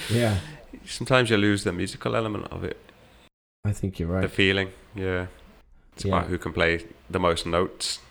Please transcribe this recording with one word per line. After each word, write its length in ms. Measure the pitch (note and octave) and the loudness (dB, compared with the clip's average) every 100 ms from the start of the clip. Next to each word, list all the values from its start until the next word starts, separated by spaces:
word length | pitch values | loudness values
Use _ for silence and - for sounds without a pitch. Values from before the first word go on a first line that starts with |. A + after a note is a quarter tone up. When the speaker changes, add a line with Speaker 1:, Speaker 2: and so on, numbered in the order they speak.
| - | -2
Speaker 1:
Yeah. 280 | A#2 A#2 G2 - - - - - | 0 2 0 -4 -14 -18 -20 -14
Speaker 2:
sometimes 420 | - B2 C3 A#2+ | -10 2 4 6
you 60 | G#2+ | 4
lose 280 | G#2 G2+ | 6 4
the 80 | G#2 | 0
musical 420 | F2+ F#2+ - - | -2 -4 -4 -2
element 320 | A2+ A2 G#2 - | -2 -2 -4 -8
of 100 | F2 | -8
it. 140 | F2+ - - - - - - _ _ _ | -8 -8 -14 -20 -20 -20 -20 _ _ _
Speaker 1:
I 80 | G#2 | -2
think 260 | G2+ G2 F#2+ | -2 -4 -4
you're 100 | E2 | -2
right. 140 | F2+ | 0
Speaker 2:
The 60 | F#2+ | 0
feeling, 420 | - G2 G2 F#2+ - - | 2 4 4 -2 -8 -16
yeah. 320 | G#2 F#2+ F2+ F2+ - - - _ - _ | -6 -4 -2 -4 -12 -20 -20 _ -20 _
It's 100 | - | -8
Speaker 1:
Yeah. 120 | G2 E2+ | 0 0
Speaker 2:
about 100 | E2+ | 0
who 80 | F2+ | -4
can 140 | F2+ | -4
play 340 | E2 E2+ E2+ - - - | 2 2 2 -4 -20 -6
the 80 | F#2 | 2
most 260 | F2+ E2 F2 | 2 2 0
notes 520 | E2+ F#2 - - - - | 0 0 -4 -8 -8 -12